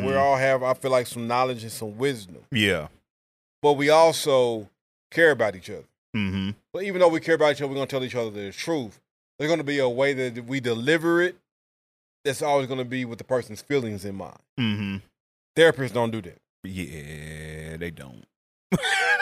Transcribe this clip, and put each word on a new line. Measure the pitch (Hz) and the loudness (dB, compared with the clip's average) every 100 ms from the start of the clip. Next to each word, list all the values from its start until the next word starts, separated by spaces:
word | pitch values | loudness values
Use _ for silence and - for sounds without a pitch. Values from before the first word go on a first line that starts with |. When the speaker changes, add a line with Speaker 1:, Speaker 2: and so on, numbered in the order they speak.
Speaker 1:
we | 131 | 0
Speaker 2:
Mm-hmm. | 135 | 2
Speaker 1:
all | 139 135 | 4 4
have, | 135 131 | 4 2
I | 127 | 0
feel | 127 135 | 0 2
like, | 127 120 | 2 0
some | 123 117 | -6 -2
knowledge | 123 131 120 | 0 0 -2
and | 110 | -10
some | - 110 107 | -10 -10 -2
wisdom. | 139 120 90 67 - | -2 -2 -10 -20 -6
Speaker 2:
Yeah. | 117 101 85 73 - _ _ _ _ _ _ | 0 2 2 -4 -16 _ _ _ _ _ _
Speaker 1:
But | 147 | 2
we | 143 143 | 4 6
also | 156 165 139 156 131 120 113 104 _ _ _ _ | 6 6 4 2 2 2 -2 -10 _ _ _ _
care | 156 170 | 4 6
about | 120 110 92 | 6 0 -2
each | 107 | -12
other. | 87 - _ _ 110 | -14 -16 _ _ -4
Speaker 2:
Mm-hmm. | 98 98 95 101 _ | -2 -2 -4 -6 _
Speaker 1:
But | 175 | -6
even | 202 180 | -4 4
though | 175 | 4
we | 160 | 4
care | 160 | 2
about | 156 151 | 4 4
each | 143 | 2
other, | 139 | -4
we're | |
gonna | 135 131 | -4 -4
tell | 135 | -4
each | 123 | -4
other | 120 113 | -4 -4
the | 104 98 | -6 -10
truth. | - 165 160 110 - _ _ _ - | -8 -4 -4 -4 -12 _ _ _ -6
There's | 151 | -2
gonna | 160 | 0
be | 143 143 | 0 0
a | 127 | 0
way | 120 139 | 2 0
that | 131 127 117 117 | 0 -4 -6 -6
we | 135 | -4
deliver | 120 113 131 160 165 170 | -2 0 2 2 2 2
it | 180 185 _ _ _ _ _ _ _ _ | 0 -4 _ _ _ _ _ _ _ _
that's | 143 127 | -6 -2
always | 151 143 127 | 0 2 0
gonna | 131 123 | -4 -4
be | 127 | -6
with | 120 117 | -6 -8
the | |
person's | - 127 113 107 | -2 -2 -2 -12
feelings | - 143 113 101 | -2 -2 -2 -6
in | 98 | -8
mind. | 98 87 - _ - | -10 -12 -16 _ -4
Speaker 2:
Mm-hmm. | 113 104 101 98 - _ _ _ _ 156 | -2 -2 -4 -8 -12 _ _ _ _ 6
Speaker 1:
Therapists | 165 - 127 | 6 6 -2
don't | 117 117 | 0 0
do | 110 | -2
that. | 87 - _ _ | -8 -16 _ _
Speaker 2:
Yeah, | 95 92 73 76 73 76 76 78 78 78 78 80 | -12 -8 -8 -10 -12 -14 -12 -12 -12 -12 -12 -10
they | 85 | -10
don't. | 78 67 57 - _ _ _ _ | -10 -18 -20 -20 _ _ _ _
<laughs> | - - 381 - 807 | -2 0 -2 0 0